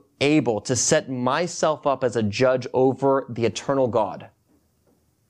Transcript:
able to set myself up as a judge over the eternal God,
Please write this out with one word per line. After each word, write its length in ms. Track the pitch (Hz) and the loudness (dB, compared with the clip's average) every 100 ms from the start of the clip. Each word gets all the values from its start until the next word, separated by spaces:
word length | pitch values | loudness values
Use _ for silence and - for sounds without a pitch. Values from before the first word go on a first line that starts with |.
| _ - | _ -2
able 420 | 139 156 120 107 | 2 2 2 -2
to 140 | - - | -2 -2
set 340 | - 156 - | 2 0 0
myself 800 | 131 123 143 175 - 170 147 147 | -4 -2 -2 -4 -2 -2 0 -2
up 160 | 131 | 0
as 120 | 127 117 | 0 0
a 60 | |
judge 460 | 107 104 127 127 120 | -2 2 2 2 0
over 540 | - 131 127 139 135 - | 2 2 2 0 0 -2
the 160 | 117 123 | -2 -2
eternal 420 | - - 139 127 | -2 -4 0 2
God, 420 | 110 101 - 95 _ _ _ _ _ _ _ _ _ _ | 2 -2 -4 -16 _ _ _ _ _ _ _ _ _ _